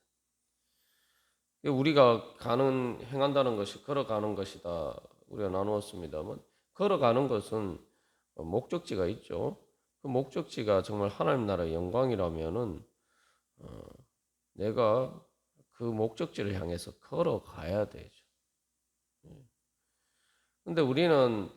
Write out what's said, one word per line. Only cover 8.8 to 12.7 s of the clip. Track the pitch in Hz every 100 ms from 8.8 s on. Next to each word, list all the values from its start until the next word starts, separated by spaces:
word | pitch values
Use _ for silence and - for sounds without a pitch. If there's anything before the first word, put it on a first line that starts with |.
| - 101 87
있죠. | 110 - 85 113 202 _ _ _ _
그 | 139
목적지가 | 127 - 180 156 - 107 98
정말 | 90 104 101
하나님 | - 160 139 107
나라의 | 92 82
영광이라면은, | 80 90 117 131 107 90 82 80 101 117